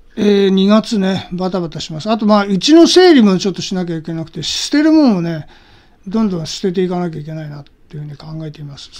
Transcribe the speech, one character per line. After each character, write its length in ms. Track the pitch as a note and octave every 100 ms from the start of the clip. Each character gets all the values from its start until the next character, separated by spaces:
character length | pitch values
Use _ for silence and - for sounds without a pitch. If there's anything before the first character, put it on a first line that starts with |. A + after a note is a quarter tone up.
| _ -
え 300 | G#3 G3+ G3
ー、 20 |
二 160 | F#3+ G3
月 300 | G#3+ G#3 A3
ね、 300 | F#3+ F#3 -
バ 180 | F3 F#3
タ 120 | F#3
バ 80 | E3
タ 100 | D3+
し 140 | -
ま 60 | D#3
す。 100 | G#3+
あ 80 | A3
と、 80 | G#3+
ま 140 | G#3
あ、 60 | G3+
う 120 | F#3+
ち 160 | -
の 120 | E4 E4+
整 280 | F4 F#4
理 80 | C#4+
も 160 | G#3 F#3
ち 100 | G3+
ょ 40 |
っ 20 |
と 80 | F3
し 120 | -
な 120 | F#3 F3
き 60 |
ゃ 40 | E3
い 60 |
け 100 | D#3
な 120 | E3
く 60 | D#3+
て、 120 | E3+
捨 280 | D3 - -
て 120 | C#4+
る 100 | D#4
も 160 | D#4 C4+
ん 80 | F#3
を 60 |
ね、 240 | E3+ D#3+ - _ _ _ _ _ G3
ど 160 | A3
ん 60 | A3
ど 140 | F3
ん 40 | D3+
捨 220 | - G3
て 60 |
て 80 | F3+
い 80 | F3+
か 80 | F3+
な 120 | F3
き 60 | D#3
ゃ 40 |
い 40 |
け 80 | D3
な 120 | D#3+ D3+
い 20 |
な 120 | C#3+
っ 40 |
て 320 | C#3 _ _ D3
い 40 |
う 20 |
ふ 40 | D3
う 40 |
に 60 | C#3+
考 300 | D#3 D#3+ D#3
え 40 |
て 100 | D3
い 40 |
ま 120 | C#3+ C#3
す。 140 | -